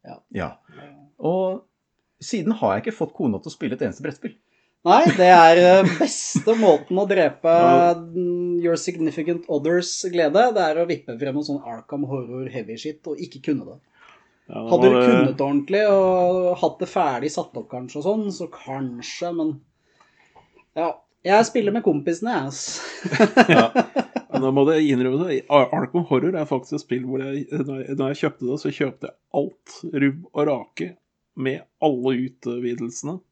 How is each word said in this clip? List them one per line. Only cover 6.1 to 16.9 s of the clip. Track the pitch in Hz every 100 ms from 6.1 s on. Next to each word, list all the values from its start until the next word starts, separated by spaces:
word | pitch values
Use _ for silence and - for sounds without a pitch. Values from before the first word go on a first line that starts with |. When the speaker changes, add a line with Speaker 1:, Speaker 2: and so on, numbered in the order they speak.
| - - - - 226
Speaker 1:
måten | 208 147 - 185
å | 202
drepe, | 190 151 - 165
Speaker 3:
Ja. | 170 175 175 175 170
Speaker 1:
mm, | 165 170 175 175 175 175
your | 170 165
significant | - 170 160 143 156 170 -
others | 147 151 175 175 -
glede. | 190 170 156 180 247
Det | 214
er | 165 156
å | 170
vippe | 143 - 117
frem | 139 135
en | 147
sånn | 143
Arkham | 143 113 _ 143 135
Horror | 135 120 127 131
heavy | 127 101 113
shit | 156 151 170
og | 147
ikke | - 135
kunne | 156 135 90
det. | - _ _ _ _ _ _ _
Speaker 3:
Ja, | 110
det | 113
Speaker 1:
Hadde | 117
du | 127
Speaker 3:
var | 123
det. | 123
Speaker 1:
kunnet | 123 135 143
ordentlig | 139 143 139 196 214
og | 196 185 185 180 185 180 180
hatt | 160 -
det | 180